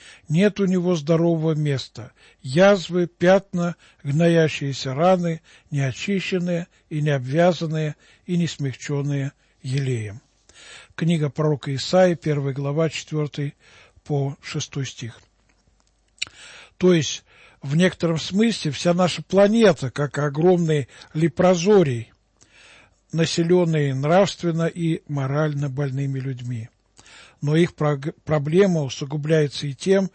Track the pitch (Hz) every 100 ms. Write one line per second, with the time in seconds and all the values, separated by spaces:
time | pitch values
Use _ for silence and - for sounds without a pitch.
0 | - - - 156 208 196 196 185 175 180
1 | 143 165 170 165 160 151 151 135 - -
2 | 107 - _ _ 135 135 196 202 160 175
3 | 175 - 175 190 - 175 175 170 _ _
4 | 143 143 170 165 156 - 139 131 139 131
5 | 175 190 170 160 - - _ 143 139 120
6 | - 196 - 185 175 170 175 _ _ 156
7 | 151 139 127 147 175 165 165 156 156 147
8 | _ _ - 175 165 - 139 120 - 143
9 | 143 143 139 - _ _ 135 135 135 120
10 | 104 107 - _ _ _ - - - -
11 | 165 170 147 - 151 147 143 135 - 185
12 | 185 170 160 143 139 135 139 143 160 -
13 | - 156 147 - 143 - _ - _ _
14 | - 147 139 - - 156 - - 135 -
15 | 117 - _ _ _ _ _ _ _ _
16 | _ _ - - - - - _ 185 175
17 | 139 - - _ - _ 139 147 180 -
18 | 170 160 - 185 226 208 156 131 175 175
19 | 180 - - 185 202 226 220 160 131 -
20 | 143 - 147 139 175 180 165 151 123 -
21 | - 156 165 - 180 185 175 214 151 120
22 | 113 _ _ _ _ _ - - _ _
23 | _ 156 160 - 165 180 170 160 143 131
24 | 147 180 196 - 170 165 165 - 165 160
25 | - 143 135 143 156 143 143 131 143 131
26 | 139 135 131 127 123 120 113 _ _ _
27 | - - - _ 143 156 175 - 151 143
28 | 143 - - 151 143 175 202 170 139 -
29 | 143 151 147 160 147 - 143 131 - 190
30 | 190